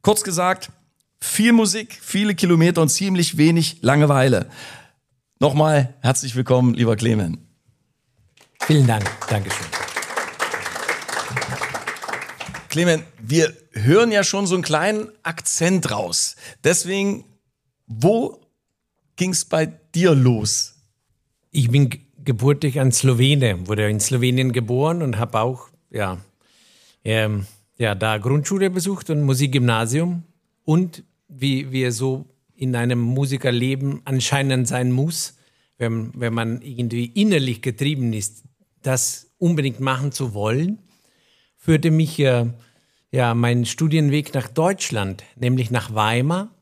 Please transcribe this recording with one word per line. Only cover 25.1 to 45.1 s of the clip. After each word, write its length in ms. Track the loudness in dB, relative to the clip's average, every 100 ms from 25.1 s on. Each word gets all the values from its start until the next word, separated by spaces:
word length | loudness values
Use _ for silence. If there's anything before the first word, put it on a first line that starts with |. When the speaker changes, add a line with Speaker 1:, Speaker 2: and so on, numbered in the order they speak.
| -2
Speaker 2:
hab 180 | -2 -2
auch, 320 | -2 -4 -14 _ _
ja, 280 | -6 -6 -6 -14 _ _ _ _ _ _ _
ähm, 420 | -2 0 0 -2 -6 _ _ _
ja, 160 | -2
da 240 | 0 -2 -2
Grundschule 520 | 0 0 0 -2 0
besucht 380 | -2 -4 -6 -4
und 120 | -2
Musikgymnasium. 1000 | 0 0 0 2 2 2 0 -2 -2 -4 -10 _ _ _
Und 400 | 0 0 0 -8 -20 _ _
wie, 420 | -6 -2 -2 -4
wie 140 | -2
es 120 | -2 -2
so 300 | -4 -4 -10 _ _ _
in 180 | -4
einem 240 | 0 0 0
Musikerleben 1000 | 0 0 -2 -2 -2 0 -2 -2 -4 -6
anscheinend 600 | -4 -4 0 0 0 0 0
sein 240 | 0 0
muss, 440 | 0 -2 -4 -10 _ _ _ _ _
wenn, 320 | -4 -4 -6
wenn 200 | -6 -4
man 260 | -2 -4 -6
irgendwie 420 | -10 -6 -4 -4 -4
innerlich 560 | 0 2 2 0 -4
getrieben 500 | -6 -2 -2 0 -2
ist, 320 | -2 -6 -12 -20 _ _ _
das 480 | -2 -2 -2 -8 _ _
unbedingt 420 | 0 2 -2 -2
machen 320 | -2 -2 -4
zu 220 | -4 -6
wollen, 440 | -2 -2 0 -2 -4 _ _ _ _ _ _ _ _
führte 340 | 0 2 4
mich, 280 | 2 0 0
äh, 260 | 2 2 -2 -6 _ _ _ _ _
ja, 240 | -2 0
mein 300 | 2 2 2
Studienweg 680 | -2 -2 0 2 2 0 -2
nach 140 | -6 -4
Deutschland, 760 | -2 -2 -2 -4 -4 -4